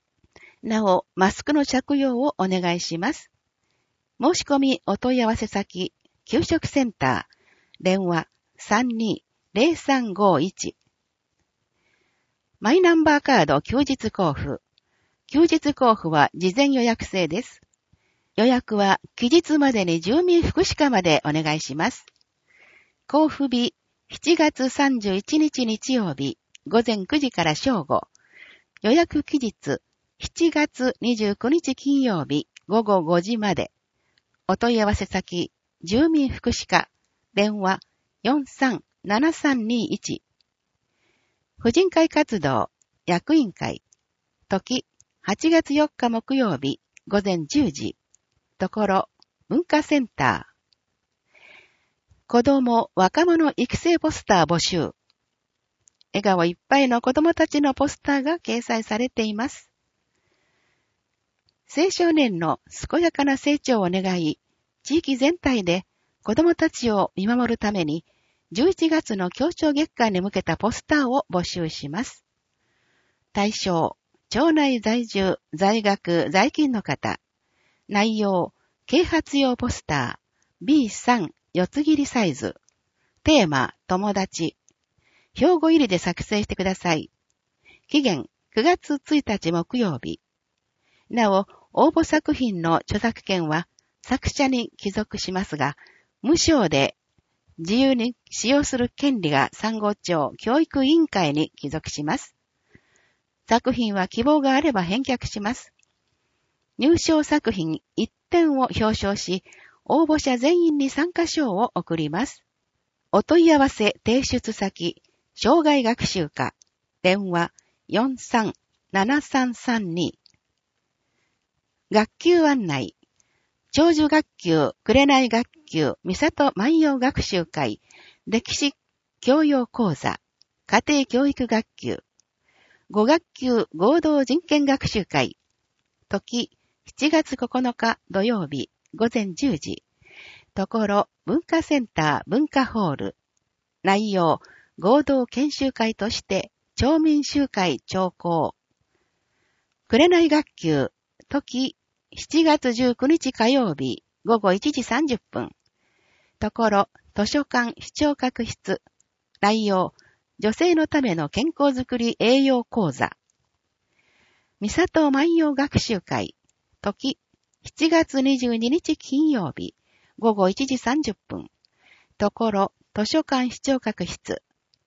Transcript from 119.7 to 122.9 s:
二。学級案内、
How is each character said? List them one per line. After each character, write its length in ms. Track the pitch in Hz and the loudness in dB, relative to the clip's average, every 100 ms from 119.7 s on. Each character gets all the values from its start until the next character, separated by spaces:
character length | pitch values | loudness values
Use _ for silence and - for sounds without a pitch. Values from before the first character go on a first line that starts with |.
| 233 185 | -4 -4
二。 240 | 170 139 - _ _ _ _ _ _ _ _ _ _ _ _ _ _ _ _ _ | -4 -4 -6 _ _ _ _ _ _ _ _ _ _ _ _ _ _ _ _ _
学 180 | 214 220 - | 0 0 -2
級 260 | 339 349 311 | 2 4 4
案 200 | 269 185 | 2 -2
内、 280 | 139 104 | -4 -4